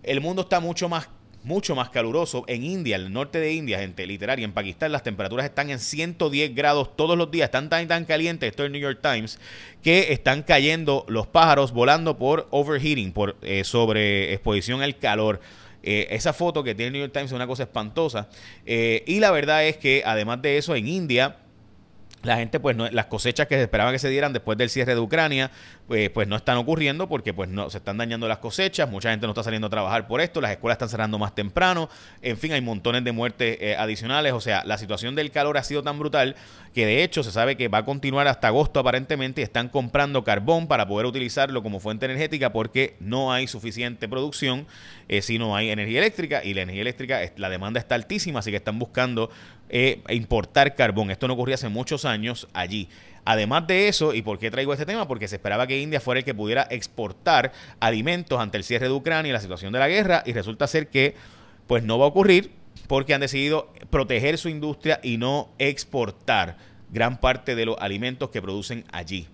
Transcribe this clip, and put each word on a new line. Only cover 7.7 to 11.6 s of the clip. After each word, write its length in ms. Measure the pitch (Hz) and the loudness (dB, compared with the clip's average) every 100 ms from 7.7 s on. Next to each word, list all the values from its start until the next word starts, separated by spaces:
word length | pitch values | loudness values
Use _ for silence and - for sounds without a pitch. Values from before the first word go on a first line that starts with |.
| 165 165 | -2 0
tan 180 | 170 160 | -2 0
calientes, 420 | 156 165 165 120 | 0 0 -2 -6
esto 140 | - | -4
es 60 | 143 | -6
el 40 | |
New 80 | 143 | -4
York 200 | 143 131 | -6 -2
Times, 360 | 151 117 110 - - - - - | 0 0 -4 -12 -16 -18 -20 -2
que 320 | 160 180 175 | 4 6 6
están 300 | 135 131 139 | 2 2 2
cayendo 600 | 151 147 143 165 151 139 - | 4 6 6 2 2 0 0
los 180 | 110 110 | -2 4
pájaros 460 | 165 165 139 | 6 8 8